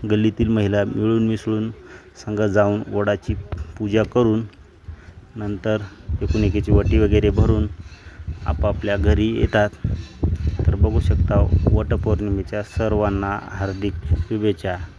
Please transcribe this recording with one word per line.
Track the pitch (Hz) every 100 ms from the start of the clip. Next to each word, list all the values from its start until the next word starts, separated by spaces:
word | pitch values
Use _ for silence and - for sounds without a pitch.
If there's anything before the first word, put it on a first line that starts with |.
| 107
गल्लीतील | 107 110 107 110
महिला | 110 101 101
मिळून | 101 107 107 113 113
मिसळून | 110 - 110 110 113 - - - - -
संघ | 104
जाऊन | 107 98 101 104 107
वडाची | 104 104 104 - - - - - -
पूजा | 107 107
करून | 107 123 117 110 110 - - - - - - - - 110
नंतर | 104 101 107 107 104 - - -
एकूण | 101 110
एकीची | 104 104 104
वटी | 104 98 110
वगैरे | 107 104 104
भरून | 101 107 110 104 - - - - - - - -
आपापल्या | - 104 101 104 101
घरी | 101 107 110
येतात. | 113 113 110 104 - - - - - - - - - -
तर | 98
बघू | - -
शकता, | - - - 101 101 - -
वटपौर्णिमेच्या | - - 110 90 98 101 98 92 104
सर्वांना | 101 - 110 104 104 98 98 101
हार्दिक | - 98 98 95 101 - -
शुभेच्छा. | - - 110 107 98 98 90 87